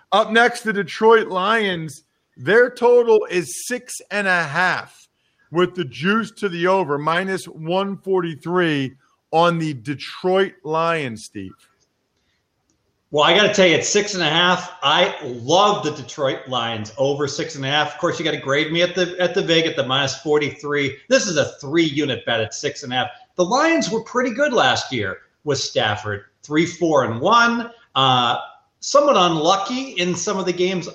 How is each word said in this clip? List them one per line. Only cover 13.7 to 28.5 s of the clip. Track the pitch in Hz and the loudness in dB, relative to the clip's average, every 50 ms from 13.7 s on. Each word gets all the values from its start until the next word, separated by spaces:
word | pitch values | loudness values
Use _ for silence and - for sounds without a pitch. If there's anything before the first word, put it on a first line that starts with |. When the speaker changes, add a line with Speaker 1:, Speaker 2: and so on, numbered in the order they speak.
| 160 | 4
Speaker 2:
it's | 135 - - | 2 0 0
six | - 208 202 208 190 | 0 0 0 0 -2
and | 185 170 | -2 -2
a | 147 | 0
half. | 156 170 175 180 185 180 - - - - | 2 2 2 2 2 0 -2 -8 -10 -4
I | 143 139 151 175 180 196 - - 151 | 0 2 2 2 2 0 -2 -6 -10
love | 127 123 123 113 127 160 185 208 208 - 143 139 | -10 -10 -6 0 2 4 4 6 4 2 0 -2
the | 151 | -4
Detroit | 127 123 - - - - 139 135 160 - - 131 | -6 -6 -10 -12 -6 -4 -2 -2 -2 -4 -8 -6
Lions | 131 120 117 117 113 107 107 104 - | -4 -4 -2 -4 -4 -6 -8 -8 -4
over | - 135 139 143 139 147 135 | -2 0 0 0 0 -2 -4
six | - - 156 - - | -4 -6 -8 -8 -8
and | 143 135 | -6 -4
a | 135 | 0
half. | 143 151 147 147 - | 0 0 0 0 -2
Of | - | -2
course, | - 170 - - | -2 -2 -2 -2
you | 160 | -4
gotta | 160 151 | -4 -4
grade | 139 123 131 135 147 156 151 160 | -4 -2 -2 0 0 0 0 0
me | 170 | 0
at | 175 175 175 | 0 0 2
the, | 185 180 170 - 180 | -2 -2 -2 0 -2
at | 180 170 175 | -2 0 0
the | 196 | -2
vig | 170 156 165 165 160 | 0 2 2 2 2
at | 160 - | 2 -2
the | 139 127 | -4 -2
minus | 123 131 139 139 135 - - | -2 0 0 -2 -2 -4 -6
forty-three. | - 156 151 151 147 127 - - - 143 147 143 139 131 131 - _ | -2 0 0 0 0 -2 -6 -8 -6 -4 -4 -2 -2 -4 -6 -10 _
This | - 254 269 - | 0 2 2 2
is | 202 165 | 0 0
a | 147 120 101 - - | -2 -2 -2 -6 -10
three | - 135 147 170 170 | -10 -2 0 0 2
unit | 156 135 147 147 135 120 107 - | 2 0 -2 -2 -2 -4 -4 -4
bet | 135 120 113 | -4 -2 -2
at | 110 104 - | -2 -4 -6
six | - - 139 - - 147 | -8 -8 -8 -8 -8 -10
and | 123 | -6
a | 127 | -4
half. | 127 120 110 - - - _ _ | -4 -4 -4 -8 -14 -20 _ _
The | - 180 | -2 0
Lions | 170 233 277 311 330 330 311 202 170 | 0 2 2 2 2 2 0 0 -2
were | 208 220 220 | -4 -6 -6
pretty | - - 247 254 247 214 | -4 -4 -2 -2 -2 -2
good | 240 294 294 247 | -2 -2 0 2
last | 190 143 131 117 107 - - | 2 2 2 2 0 -4 -6
year | 131 117 101 95 90 - - _ _ _ - | -6 -6 -4 -6 -8 -10 -16 _ _ _ -4
with | 147 139 | -4 -4
Stafford, | 127 - - - 131 117 107 104 - - 107 101 101 - _ _ _ - | -2 -4 -4 -2 -2 -2 0 -2 -4 -6 -8 -8 -8 -10 _ _ _ -10
three, | - 147 156 170 | -2 0 0 0
four, | 170 - - 175 165 156 139 123 | 0 -2 -2 0 2 2 2 2
and | 110 113 117 | 0 -2 -2
one. | 139 190 226 233 233 233 233 240 226 - - - _ _ - | 0 2 4 4 4 2 0 -2 -4 -8 -14 -20 _ _ -2
Uh, | 135 135 131 127 123 123 117 135 - - - | 0 2 4 4 4 2 0 0 -2 -6 -12